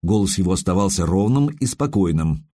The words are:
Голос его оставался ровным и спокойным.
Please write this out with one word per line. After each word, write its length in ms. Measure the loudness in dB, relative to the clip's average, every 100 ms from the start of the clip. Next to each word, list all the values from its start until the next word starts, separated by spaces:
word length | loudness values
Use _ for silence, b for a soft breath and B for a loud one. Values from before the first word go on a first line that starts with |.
Голос 360 | 0 0 0 0
его 160 | 0
оставался 520 | 0 0 0 0 0 0
ровным 440 | 2 2 2 0
и 160 | -2 -6
спокойным. 840 | -4 -2 0 0 0 0 -2 -6